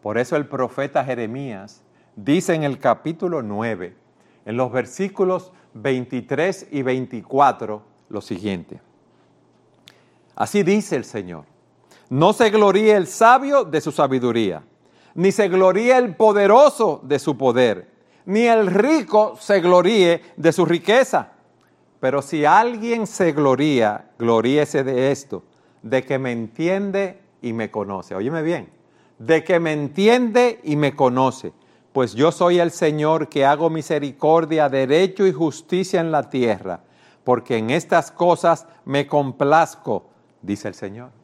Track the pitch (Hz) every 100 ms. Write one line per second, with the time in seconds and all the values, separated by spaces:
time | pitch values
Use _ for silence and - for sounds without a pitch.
0 | 104 107 123 156 143 135 123 - 139 147
1 | 131 120 110 123 139 101 98 _ _ _
2 | _ - 104 160 180 165 147 123 - 113
3 | 151 165 185 165 113 101 113 101 90 _
4 | _ _ _ _ - 117 127 123 123 -
5 | 190 196 185 185 180 _ _ 113 113 127
6 | 123 127 120 139 175 190 - 147 131 131
7 | 127 117 92 135 139 113 110 107 _ _
8 | _ 104 - 95 104 92 80 - _ _
9 | _ _ _ _ _ _ _ _ _ _
10 | _ _ _ - 104 208 180 208 202 147
11 | 113 113 90 82 73 _ _ _ _ _
12 | _ 131 170 214 226 214 208 190 214 208
13 | 170 - 226 254 277 285 202 151 156 147
14 | 143 131 123 117 104 80 _ _ _ _
15 | _ - 185 190 196 185 190 185 240 254
16 | 247 160 220 202 196 220 294 - 220 147
17 | 127 139 156 131 131 120 123 95 - _
18 | _ _ - 202 233 226 202 185 240 311
19 | 214 214 214 113 - 202 170 180 180 226
20 | 180 170 - - 160 156 165 170 151 233
21 | 262 180 110 _ _ _ _ _ _ _
22 | 131 139 139 160 147 185 240 233 226 233
23 | 220 - 175 147 143 127 151 135 107 104
24 | - _ 117 113 113 143 147 147 131 127
25 | 131 139 - 92 _ _ _ _ 117 131
26 | 127 135 131 117 110 - 165 190 202 196
27 | 196 - _ _ 120 113 107 107 98 95
28 | 87 92 113 160 156 170 95 _ _ _
29 | _ _ 117 160 151 175 165 151 143 147
30 | 208 247 240 214 247 - 156 147 143 143
31 | 131 123 131 - 85 _ _ _ _ 135
32 | 123 104 156 160 175 175 170 - 160 151
33 | 151 160 151 147 135 147 165 160 147 151
34 | 143 - 151 160 160 160 147 135 131 151
35 | 190 190 190 151 165 - - 180 185 185
36 | 165 156 131 139 120 98 92 85 _ _
37 | _ _ - 123 - 117 110 151 160 175
38 | 151 - 175 165 170 165 - _ - 139
39 | 139 147 139 - 143 156 160 - - 101
40 | _ _ _ _ - 101 110 92 101 104
41 | 127 _